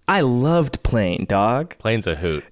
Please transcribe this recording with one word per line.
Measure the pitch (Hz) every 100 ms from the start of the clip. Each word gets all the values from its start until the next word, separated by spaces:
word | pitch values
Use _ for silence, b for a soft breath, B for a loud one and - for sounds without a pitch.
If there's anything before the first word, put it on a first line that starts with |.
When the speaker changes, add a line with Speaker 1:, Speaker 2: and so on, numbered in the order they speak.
| -
Speaker 1:
I | 190
loved | 135 123 143 170 143 -
Plane, | - 117 92 85 92
dog. | 98 104 127 165 -
Speaker 2:
Plane's | 113 113 92
a | 76
hoot. | 85 76 -